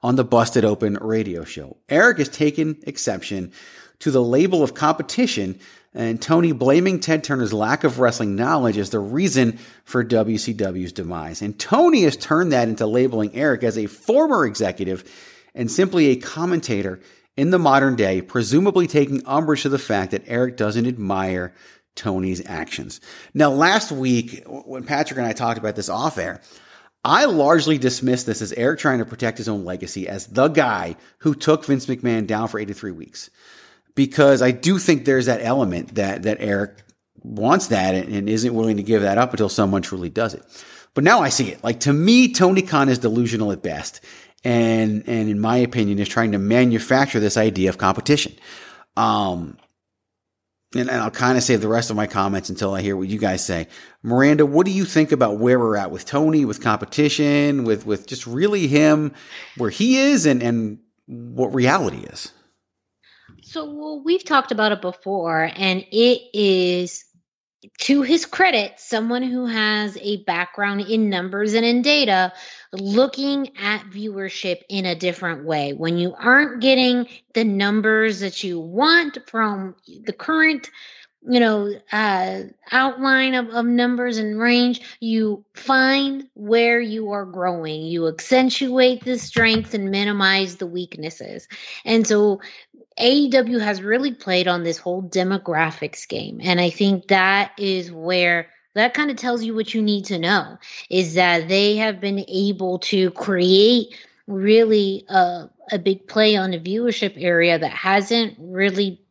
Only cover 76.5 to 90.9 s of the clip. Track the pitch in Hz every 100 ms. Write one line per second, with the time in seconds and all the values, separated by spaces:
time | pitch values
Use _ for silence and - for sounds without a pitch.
76.5 | 240 254 262 254 247 240 - _ - 226
77.5 | 196 202 214 214 220 220 190 196 - 196
78.5 | 175 165 190 294 339 311 262 - 226 220
79.5 | 202 190 180 _ 185 220 208 - 320 311
80.5 | 294 - - - - - _ - 247 233
81.5 | 214 202 202 _ 208 214 190 185 190 196
82.5 | _ - 247 269 254 269 262 262 254 233
83.5 | 226 240 240 247 247 247 220 214 214 233
84.5 | 240 247 247 - - 226 220 220 202 _
85.5 | - - 269 262 277 277 277 269 - 208
86.5 | 233 233 233 240 220 214 202 190 180 180
87.5 | 175 160 156 160 170 165 160 - 254 262
88.5 | 247 269 254 254 247 - 247 - - 226
89.5 | 220 220 214 196 196 202 202 190 196 190
90.5 | 175 180 175 175